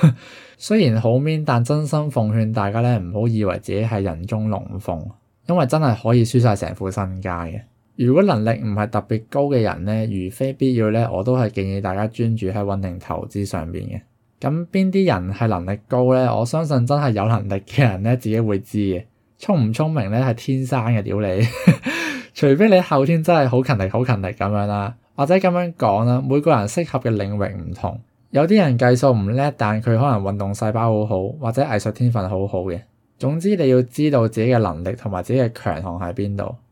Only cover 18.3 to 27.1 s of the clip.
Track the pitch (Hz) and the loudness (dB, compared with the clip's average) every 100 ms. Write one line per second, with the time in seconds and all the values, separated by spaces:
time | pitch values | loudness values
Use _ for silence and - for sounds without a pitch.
18.3 | 110 110 98 - 107 98 90 - _ _ | 0 0 -2 -4 -2 -2 -2 -6 _ _
19.3 | _ - 180 110 113 156 156 98 113 131 | _ -2 2 2 0 -2 -2 -2 0 0
20.3 | 117 - 131 127 131 113 113 101 101 101 | -2 -2 -4 -2 -2 0 0 0 -2 0
21.3 | 92 117 - - - - 330 330 269 - | 0 0 4 4 4 2 -6 -6 -8 -12
22.3 | - 147 143 214 185 180 143 139 165 160 | 0 2 4 6 6 4 2 2 2 2
23.3 | 170 131 127 131 117 95 110 127 104 95 | 2 4 2 0 0 0 0 0 0 -2
24.3 | - 95 104 104 104 101 120 _ - 143 | -4 -2 -2 -2 -2 -4 -10 _ -4 2
25.3 | 185 185 175 175 - 117 101 120 123 135 | 2 2 0 -2 -2 0 2 2 0 0
26.3 | 143 160 127 104 - 165 131 117 | 0 2 2 2 -2 -4 -2 -2